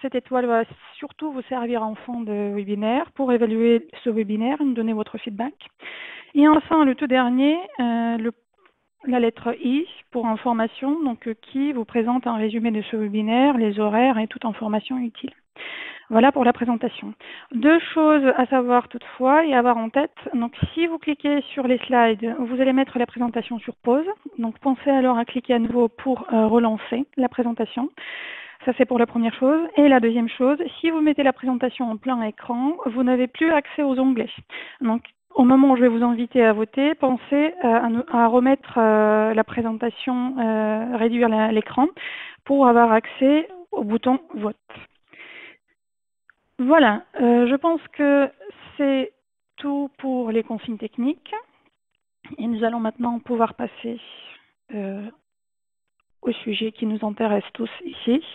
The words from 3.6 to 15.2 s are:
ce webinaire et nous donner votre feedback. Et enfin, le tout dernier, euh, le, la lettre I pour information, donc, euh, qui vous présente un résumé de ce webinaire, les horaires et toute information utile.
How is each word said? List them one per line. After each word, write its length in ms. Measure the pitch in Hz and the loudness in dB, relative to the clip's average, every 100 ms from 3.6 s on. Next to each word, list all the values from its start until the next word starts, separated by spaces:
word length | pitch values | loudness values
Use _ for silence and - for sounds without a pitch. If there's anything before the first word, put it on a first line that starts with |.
| 233 233 - - | 2 2 0 -8
ce 60 | 247 | -4
webinaire 500 | 220 202 214 233 294 | -4 -2 -2 -2 -2
et 40 | |
nous 100 | 285 | -2
donner 200 | 233 226 | -2 -2
votre 260 | 214 214 214 | -4 -6 -10
feedback. 340 | 240 202 247 - - _ - - - - - | -12 -8 -10 -10 -20 _ -20 -18 -18 -20 -2
Et 140 | 285 302 | 4 6
enfin, 380 | 311 - 320 277 | 6 4 2 4
le 100 | 254 | 2
tout 100 | 294 | 0
dernier, 500 | 254 247 254 285 330 381 554 | 2 2 2 2 0 -4 -4
euh, 380 | 240 233 233 233 | -2 -2 -2 -2
le, 140 | 226 - _ _ _ _ _ _ 277 | -4 -8 _ _ _ _ _ _ -2
la 140 | 247 | 0
lettre 360 | 233 233 240 247 | 0 -2 -8 -4
I 220 | 240 277 359 - _ | -2 -2 -4 -12 _
pour 160 | 247 226 | -6 -4
information, 800 | 214 247 226 226 - 269 320 | -2 -2 -2 -2 -4 -4 -2
donc, 240 | 285 226 233 | -2 -4 -8
euh, 80 | 220 | -10
qui 320 | - 269 285 | -8 -4 -2
vous 140 | 254 214 | -4 -4
présente 400 | 240 220 254 240 | -2 0 -2 -2
un 120 | 226 | -2
résumé 340 | 214 226 233 | -2 -2 -2
de 100 | 214 | -2
ce 140 | 208 226 | -4 -6
webinaire, 600 | 208 214 214 240 277 254 | -4 -4 0 2 2 2
les 240 | 220 202 | 0 0
horaires 380 | 214 214 262 226 | 0 2 2 2
et 80 | 220 | -4
toute 200 | - 233 | -6 -8
information 520 | 202 220 214 - 262 | -6 -4 -4 -4 -6
utile. 380 | 240 - | -6 -8